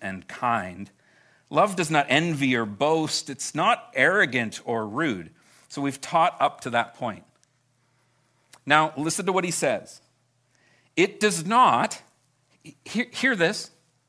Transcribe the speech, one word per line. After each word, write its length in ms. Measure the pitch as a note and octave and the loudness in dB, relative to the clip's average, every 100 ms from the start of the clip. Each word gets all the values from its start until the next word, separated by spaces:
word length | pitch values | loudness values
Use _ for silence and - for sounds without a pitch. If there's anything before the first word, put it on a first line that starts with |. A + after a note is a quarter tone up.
and 260 | G2 F#2+ - | -12 -12 -14
kind. 640 | - B2 A2+ F2+ F#2 G2+ _ _ _ _ _ - | -6 -2 -2 -4 -12 -16 _ _ _ _ _ -4
Love 260 | D3+ G3+ | 0 0
does 160 | F#3 D#3 | 0 0
not 140 | D#3 C#3 | 0 2
envy 440 | C#3+ E3+ D3 C3+ | 2 2 0 0
or 120 | A#2+ G#2+ | 0 -2
boast. 640 | G2+ D3 D#3+ D3+ - - | -2 0 2 0 -4 -6
It's 240 | B2+ - | -10 -8
not 360 | D3 G3 A#3+ - | -2 0 0 -4
arrogant 640 | - D3 G3+ E3 B2 A2 - - | 2 2 4 2 0 -2 -6 -4
or 200 | A2+ G#2+ | -4 -4
rude." 440 | A#2+ D#3+ F#2+ D#2+ _ _ _ _ | -2 -2 -4 -8 _ _ _ _
So 120 | C#3+ | -6
we've 220 | C#3 C3 | -4 -6
taught 340 | - E3+ E3+ - | -2 2 2 2
up 220 | C3+ - | -2 -2
to 100 | C3 | -2
that 220 | A#2 A2+ | -2 -2
point. 300 | - A#2 F#2+ - _ _ _ _ _ _ _ _ _ _ _ _ - C#3 | -6 -8 -8 -16 _ _ _ _ _ _ _ _ _ _ _ _ -12 2
Now, 240 | D3+ D#3 C3+ | 4 4 -2
listen 300 | D#3 F#3 F#3+ | -4 -2 0
to 60 | |
what 120 | F#3+ | 0
he 80 | F3 | -2
says. 480 | - C#3+ G#2+ - - _ _ _ _ _ _ _ _ _ - | -2 0 -2 -6 -20 _ _ _ _ _ _ _ _ _ 0
"It 240 | G3 - | 0 2
does 240 | G#3+ E3+ | 0 0
not," 580 | E3 A#3 A3+ A#2+ A3 - _ _ _ _ _ _ - - | 0 4 6 4 0 -4 _ _ _ _ _ _ -20 -20
hear, 220 | - A3 A#3+ | -8 -6 -6
hear 240 | - C4 G#3 | -2 0 2
this, 340 | E3 G#3+ - _ _ _ | 0 0 -10 _ _ _